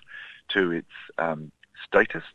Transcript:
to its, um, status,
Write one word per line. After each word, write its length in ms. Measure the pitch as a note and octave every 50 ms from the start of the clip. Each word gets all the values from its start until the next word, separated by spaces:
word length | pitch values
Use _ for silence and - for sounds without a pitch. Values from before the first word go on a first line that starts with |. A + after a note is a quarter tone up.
| - - - - - - - - _ -
to 240 | - G#2 F#2+ F2 E2
its, 160 | E2 - - - - - - -
um, 320 | - E2+ E2 D#2+ D#2 D#2 D2 - _ _ _ _ - - -
status, 400 | - G2+ - - - E2 - -